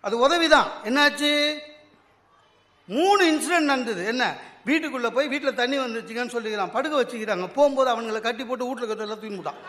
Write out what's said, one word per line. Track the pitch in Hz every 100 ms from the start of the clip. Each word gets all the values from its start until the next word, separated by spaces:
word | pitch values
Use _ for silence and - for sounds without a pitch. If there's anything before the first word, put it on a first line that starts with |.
அது | 202 233
உதவிதான். | 262 339 330 294 180 -
என்னாச்சு? | 208 269 294 285 294 294 294 302 - - _ _ _ _ _ _ _ _ _ _ -
மூணு | 214 370 403
incident | 349 311 254 349
நடந்தது. | 302 269 233 190 190
என்ன? | 247 226 139 - - 208
வீட்டுக்குள்ள | 320 311 254 233
போய் | 226 294
வீட்டுல | 285 277
தண்ணி | 208 247 277
வந்துச்சுங்கன்னு | 254 226 - 226 240
சொல்லிக்கிறான், | 240 220 214 190
படுக்க | 214 285 302
வச்சுக்கிறாங்க, | 240 233 214 190 185
போகும்போது | - 285 269 262 233
அவனுங்களை | 233 214
கட்டி | 226 233
போட்டு | 247 254 247
வீட்டுல | 254
இருக்கிறதெல்லாம் | 233 214 214
தூக்கி | 214 220
போட்டான். | 196 156 -